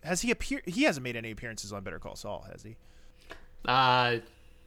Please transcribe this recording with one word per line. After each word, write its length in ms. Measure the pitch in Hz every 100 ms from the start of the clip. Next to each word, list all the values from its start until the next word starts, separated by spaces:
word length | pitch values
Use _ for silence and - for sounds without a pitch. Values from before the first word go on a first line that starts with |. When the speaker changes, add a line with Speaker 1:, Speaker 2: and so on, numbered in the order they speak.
Speaker 1:
has 200 | 151 180
he 80 | 240
appear-, 320 | 233 - 277
he 200 | - 180
hasn't 200 | 294 151
made 120 | 127 117
any 140 | 113
appearances 400 | 107 120 107 104
on 120 | 101
Better 140 | 98 80
Call 180 | - -
Saul, 300 | 104 95 -
has 120 | -
he? 140 | 107 113 - - - - - - - - -
Speaker 2:
Uh, 500 | 127 131 123 123 117 - - - -